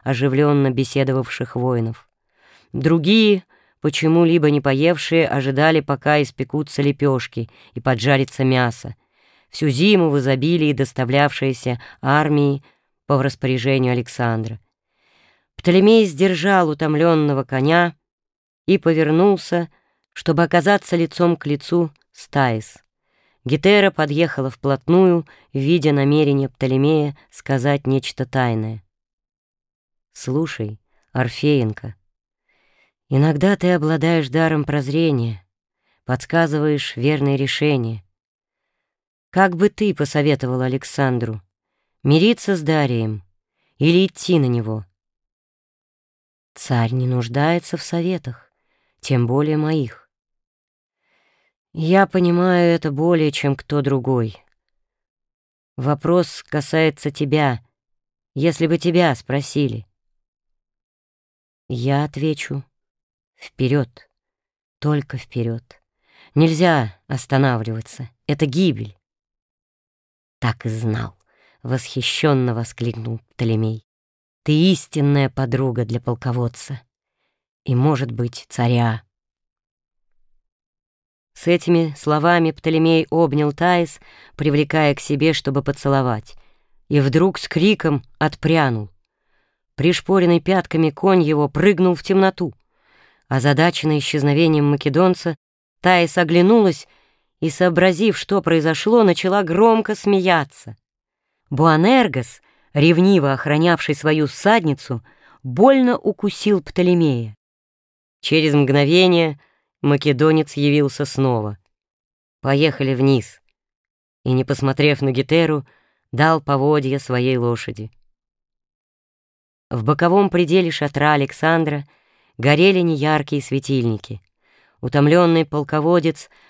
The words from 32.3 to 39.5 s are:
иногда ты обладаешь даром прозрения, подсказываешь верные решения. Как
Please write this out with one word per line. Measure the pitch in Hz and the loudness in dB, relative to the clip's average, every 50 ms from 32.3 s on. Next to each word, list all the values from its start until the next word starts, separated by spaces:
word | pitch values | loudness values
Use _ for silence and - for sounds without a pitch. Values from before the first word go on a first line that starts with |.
| _ _ _ _ _ _ _ _ _ _ _ _ _ _ _ - | _ _ _ _ _ _ _ _ _ _ _ _ _ _ _ -2
иногда | 135 135 147 160 151 147 175 196 202 - | 0 2 2 2 2 2 2 0 0 2
ты | 175 180 180 | 0 0 0
обладаешь | 165 147 156 160 151 143 165 170 165 147 131 | 0 0 -2 -2 0 0 0 0 0 -2 -2
даром | 117 160 165 160 156 151 139 | -2 0 0 0 0 -2 -2
прозрения, | - 143 147 131 139 139 160 165 160 143 123 117 117 107 95 _ _ _ _ _ _ _ _ _ _ _ _ _ | -2 -4 -4 -4 -2 -2 0 0 0 0 0 -2 -4 -6 -8 _ _ _ _ _ _ _ _ _ _ _ _ _
подсказываешь | - 127 127 - - - 170 165 147 147 151 151 156 147 139 - - - | -6 -6 -6 -6 -2 0 0 0 0 0 0 0 0 0 -2 -4 -8 -8
верные | 123 120 143 151 143 143 139 139 131 | -4 -2 0 0 0 0 0 0 0
решения. | 139 131 - - 147 151 143 127 117 113 113 104 - _ _ _ _ _ _ _ _ _ _ _ _ _ _ _ _ _ _ _ _ _ _ _ _ _ | -2 -4 -4 -2 0 0 0 0 -2 -4 -8 -10 -14 _ _ _ _ _ _ _ _ _ _ _ _ _ _ _ _ _ _ _ _ _ _ _ _ _
Как | - 180 196 190 | 0 2 2 2